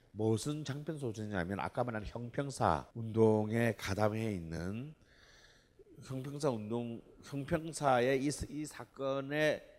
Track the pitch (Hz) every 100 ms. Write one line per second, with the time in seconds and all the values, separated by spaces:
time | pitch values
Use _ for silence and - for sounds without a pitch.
0 | _ 101 110 110 147 151 143 139 151 156
1 | 131 107 107 101 87 98 69 - 123 107
2 | 101 117 120 - 143 131 110 76 - 120
3 | 113 110 110 107 107 117 117 107 - 98
4 | 107 110 110 95 80 82 87 110 147 156
5 | _ - - - - - _ - - -
6 | - 131 135 143 147 113 104 120 120 117
7 | - - - 139 135 170 165 143 143 123
8 | 123 135 143 - - 143 151 - 123 -
9 | 135 139 139 147 156 113 -